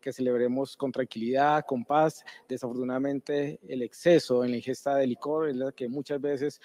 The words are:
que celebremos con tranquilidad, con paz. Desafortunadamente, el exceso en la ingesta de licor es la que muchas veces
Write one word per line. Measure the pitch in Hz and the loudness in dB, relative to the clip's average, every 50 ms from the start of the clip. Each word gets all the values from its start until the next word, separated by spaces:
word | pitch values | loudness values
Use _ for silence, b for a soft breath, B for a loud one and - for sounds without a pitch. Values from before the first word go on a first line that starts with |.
que | - 135 | -10 -10
celebremos | - - 127 127 123 120 123 123 123 135 139 - - | -6 -2 0 0 2 2 2 2 2 0 -2 -4 -4
con | - - 131 | -6 -6 -4
tranquilidad, | 123 131 127 - - 113 113 120 127 135 143 147 151 156 147 | -2 -2 -4 -4 -4 -6 -4 0 2 2 4 4 4 2 0
con | - 135 120 117 | 0 -4 -4 -2
paz. | - 143 151 156 160 - - - B B B B - | 0 2 4 4 2 2 -2 -12 B B B B -10
Desafortunadamente, | 131 127 - 120 120 127 127 127 127 131 135 139 139 139 - - 147 143 143 143 156 - - - | -8 -6 -6 -6 -4 -4 -4 -4 -2 -2 -2 -2 -4 -4 -4 -4 -2 -2 -2 -4 -6 -10 -10 -8
el | 139 127 120 | -6 -6 -6
exceso | 110 - - - 170 175 151 - - 127 123 123 | -6 -8 0 6 6 6 6 6 4 2 2 2
en | 123 | 2
la | 123 117 | -2 -2
ingesta | - 127 131 - - 139 139 | -4 -4 -6 -4 -2 0 2
de | 139 135 127 | 2 2 2
licor | 120 - - 143 151 156 160 151 | 0 -2 -2 -2 -2 0 0 0
es | 135 | -2
la | 123 131 135 | -2 -4 -4
que | - - 131 117 | -4 -6 -6 -6
muchas | 127 147 135 - 147 139 | -4 -6 -4 -4 -4 -4
veces | 131 143 143 127 143 147 - - B | -2 -2 -2 0 -2 -4 -4 -6 B